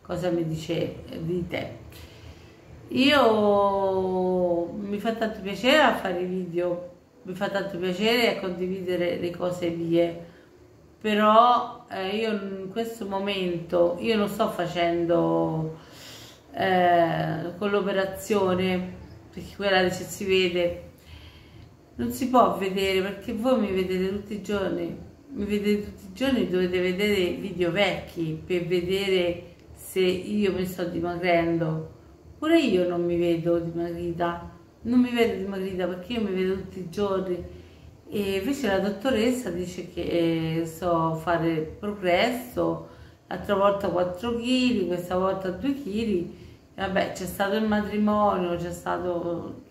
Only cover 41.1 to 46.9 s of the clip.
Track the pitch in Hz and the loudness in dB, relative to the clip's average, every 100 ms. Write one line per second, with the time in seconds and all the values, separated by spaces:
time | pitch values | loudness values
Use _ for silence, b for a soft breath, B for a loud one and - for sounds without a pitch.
41.1 | 160 180 170 165 160 156 - 208 202 180 | -2 0 0 2 0 -4 -8 -8 -4 2
42.1 | 175 233 254 - - 165 165 B B B | 2 2 -2 -6 -2 -2 -2 B B B
43.1 | B _ 185 - 202 202 202 196 170 180 | B _ -10 -2 4 4 4 0 0 0
44.1 | - 233 233 240 254 254 208 175 175 175 | -2 -4 -2 0 2 4 2 0 -2 -2
45.1 | 185 190 185 185 175 262 277 196 208 226 | 0 0 0 -4 -4 -4 -4 -4 -2 0
46.1 | 185 170 B B B B - 190 | 0 -2 B B B B -6 -2